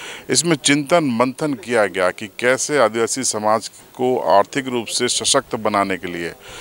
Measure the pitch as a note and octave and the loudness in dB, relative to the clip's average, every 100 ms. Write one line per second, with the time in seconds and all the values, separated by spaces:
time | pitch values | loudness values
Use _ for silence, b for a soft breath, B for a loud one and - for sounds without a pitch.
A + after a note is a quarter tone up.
0 | B B - C3+ E3+ D#3 - C#3+ C#3 F3 | B B -2 0 2 0 2 0 2 2
1 | D3 A#2 B2+ B2+ D#3 C3 A2 A#2+ G2+ F2+ | 2 2 0 0 -6 -6 0 2 2 2
2 | F2+ F2+ G#2+ - A#2+ B2+ - D3 A2 A2+ | 0 -2 -10 -2 0 0 0 2 2 2
3 | A2+ - A#2+ A2 G#2+ A2 - - - - | -2 -2 -4 -2 0 0 -2 -14 -18 -4
4 | B2+ B2+ - F#2+ G2+ C#3+ C3 B2 G#2+ - | 0 0 4 4 4 -2 -4 -4 -4 -2
5 | B2 - A2 C#3 - B2 G#2+ G#2 G2 F#2 | -2 0 0 0 0 -4 0 0 0 -2
6 | F#2 F2 E2+ - B B | -6 -6 -8 -10 B B